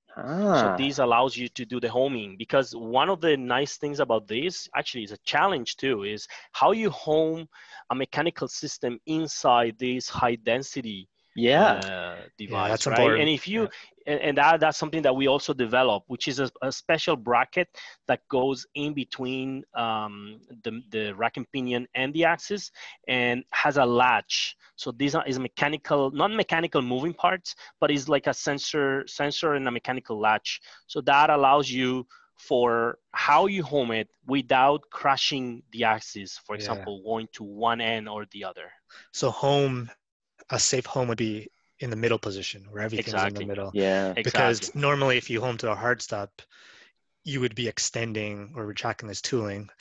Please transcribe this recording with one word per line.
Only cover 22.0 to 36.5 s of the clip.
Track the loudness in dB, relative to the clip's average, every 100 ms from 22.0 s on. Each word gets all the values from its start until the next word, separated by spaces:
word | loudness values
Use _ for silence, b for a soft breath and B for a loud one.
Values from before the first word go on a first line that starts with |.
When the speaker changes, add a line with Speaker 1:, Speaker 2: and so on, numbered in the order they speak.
| -2
Speaker 1:
the | 2 2
axis | 2 -2 -8 -8 -16 B B -4
and | 0 2 0 -2
has | 0 2 4
a | 4
latch. | 6 4 4 0 -4 -4 -10 b b
So | -10
these | -2 -2
are, | 0 -2
is | -4
mechanical, | -4 -2 -2 -2 0 2 2
non-mechanical | 0 0 0 0 0 0 0
moving | 0 -2 -2
parts, | 0 0 0 -6 -14 B B
but | 0
it's | 2 2
like | 0 2
a |
sensor, | -2 -2 -4 -2 0 0 0 -4
sensor | -4 -2 0 0
and | 0 -2
a |
mechanical | -4 -4 -6 -6 0
latch. | 2 2 0 -10 B B B
So | -4
that | 4 6 6
allows | 6 6 6 4
you | 0 0 -2 -6 b b _
for | -2 2 4 2 0 -4 _
how | -2 4 6 4
you | 0
home | -2 -2 0
it | -2 -4 _ -4
without | -2 2 4 6 4 -2
crashing | -2 0 2 0 -2 -6 -10 -10
the | -2
axis, | 0 0 -4 -14 -14 -14
for | -10